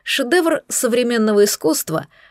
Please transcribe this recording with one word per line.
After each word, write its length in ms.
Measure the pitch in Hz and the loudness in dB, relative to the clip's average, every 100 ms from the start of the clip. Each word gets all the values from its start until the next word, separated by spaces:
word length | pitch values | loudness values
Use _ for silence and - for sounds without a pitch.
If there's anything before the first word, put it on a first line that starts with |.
шедевр 600 | - - 247 359 330 311 - | -6 -4 0 2 2 -2 -4
современного 720 | - 247 233 240 233 214 208 | -4 -2 0 0 0 2 4
искусства, 640 | 208 - - 311 - 156 - _ - | 2 2 -2 -2 -4 -6 -8 _ -20